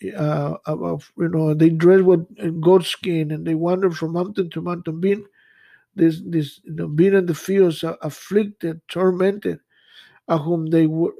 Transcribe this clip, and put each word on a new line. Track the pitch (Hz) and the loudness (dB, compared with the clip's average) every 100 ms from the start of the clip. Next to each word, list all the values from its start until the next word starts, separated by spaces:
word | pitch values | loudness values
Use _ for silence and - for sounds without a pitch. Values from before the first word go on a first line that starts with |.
| 190 - | -12 -4
uh, | 151 151 143 165 - | -4 -2 -4 -6 -8
about, | 156 170 160 - - | -6 -6 -8 -10 -6
you | 170 | -2
know, | 165 156 | 0 0
they | 151 160 | 4 4
dress | 160 175 190 | 4 6 6
with, | 185 175 170 - | 6 4 0 -8
uh, | 160 | -8
goat | 165 160 185 165 | 0 4 4 4
skin, | - 185 165 151 | -6 -4 -2 -2
and | 156 160 | -4 -4
they | 160 | -2
wander | 170 185 190 | 0 0 0
from | 160 160 | -2 -4
mountain | 170 185 208 175 | -4 -4 -4 -6
to | 160 | -6
mountain, | 170 175 175 160 | -8 -8 -8 -4
being | 190 202 202 _ _ _ _ _ _ - | -2 -2 -6 _ _ _ _ _ _ 0
this, | 165 160 190 | 0 0 -4
this, | 165 143 - | -4 -4 -10
you | - | -14
know, | 160 165 | -10 -6
being | 151 190 | 2 4
in | 196 175 | 4 0
the | 156 | -4
fields, | - 196 180 156 | -2 2 2 2
uh, | 165 - | -6 -8
afflicted, | 156 - - 202 208 - 165 160 - | -10 -12 -2 -2 -2 -6 -10 -10 -10
tormented, | 175 185 180 190 208 190 160 _ _ _ _ _ _ - | 0 0 2 0 0 -6 -8 _ _ _ _ _ _ -4
of | 165 | -2
whom | 151 170 156 | -2 -4 0
they | 165 156 | 2 2
were, | 160 170 - | 2 -2 -4